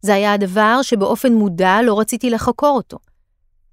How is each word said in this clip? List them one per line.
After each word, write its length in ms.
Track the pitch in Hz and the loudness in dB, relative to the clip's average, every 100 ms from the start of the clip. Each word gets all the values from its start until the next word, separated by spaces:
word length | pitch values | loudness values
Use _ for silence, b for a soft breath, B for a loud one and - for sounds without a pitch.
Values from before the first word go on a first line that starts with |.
זה 140 | 196 | -2
היה 180 | 196 208 | 0 0
הדבר 460 | 202 196 196 214 247 | 0 -2 0 2 2
שבאופן 500 | 262 220 - 233 262 | 0 0 0 0 0
מודע 460 | 226 202 170 185 202 | 2 0 0 0 2
לא 180 | 240 208 | 2 0
רציתי 300 | 214 233 247 | -2 -4 -4
לחקור 460 | 226 - - 294 262 | -4 -4 -2 0 0
אותו. 220 | - - _ _ _ _ _ _ _ | -4 -14 _ _ _ _ _ _ _